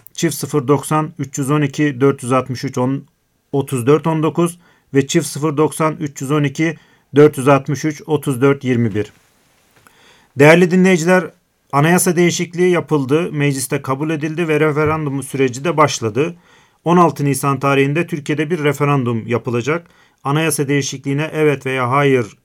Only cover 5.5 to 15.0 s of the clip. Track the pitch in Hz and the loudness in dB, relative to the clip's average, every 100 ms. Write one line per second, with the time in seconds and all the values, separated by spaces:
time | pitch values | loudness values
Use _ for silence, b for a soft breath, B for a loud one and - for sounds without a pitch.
5.5 | 143 151 - 156 151 151 - 135 151 143 | 0 -2 0 -4 -4 -10 -8 -4 0 0
6.5 | 139 160 151 b b b 135 151 147 127 | -2 -4 -6 b b b 6 6 6 2
7.5 | 139 139 135 156 147 - 147 147 123 139 | 2 2 -4 -4 -6 -4 -4 -2 0 2
8.5 | 139 127 120 117 104 101 _ _ _ _ | 2 0 0 0 -2 -6 _ _ _ _
9.5 | _ _ _ b b b b b b 147 | _ _ _ b b b b b b 6
10.5 | 170 180 185 185 180 165 185 160 - _ | 6 4 4 4 4 4 2 0 -8 _
11.5 | _ _ 139 156 180 190 165 175 170 170 | _ _ 2 4 4 2 2 2 0 -4
12.5 | 165 180 170 147 151 127 151 170 147 143 | 0 2 2 0 -2 0 0 0 -2 -2
13.5 | 135 - 143 135 135 156 160 160 156 165 | -2 -4 -6 -4 -4 -4 -4 -4 -4 -2
14.5 | 151 156 147 151 156 | 0 0 0 0 -2